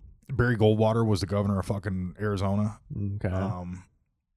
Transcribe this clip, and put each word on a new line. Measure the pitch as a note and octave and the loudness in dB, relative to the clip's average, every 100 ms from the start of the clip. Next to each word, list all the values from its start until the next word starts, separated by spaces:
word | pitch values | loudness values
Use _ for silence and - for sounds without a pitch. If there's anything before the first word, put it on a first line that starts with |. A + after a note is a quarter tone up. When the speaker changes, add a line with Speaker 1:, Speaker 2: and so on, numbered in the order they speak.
| - - - C3 | -20 -20 -6 0
Speaker 1:
Barry | A#2+ A#2 | 2 4
Goldwater | G#2+ G#2+ A2 A2+ A2+ | 6 6 4 2 2
was | G2+ | 2
the | F#2 | 0
governor | G2+ G2+ G2 | 0 0 0
of | - | -2
fucking | G2+ G#2+ F#2 F2+ - | -4 -4 -4 -6 -4
Arizona. | G#2 G2+ G2 G2+ G#2+ G#2+ - - G2+ G2+ | -4 -2 0 0 -2 -4 -10 -6 -6 -4
Speaker 2:
Okay. | G2 | -4
Speaker 1:
Um, | F#2 F#2+ F2+ F2+ F2+ - _ _ _ _ | -2 -2 -4 -8 -12 -16 _ _ _ _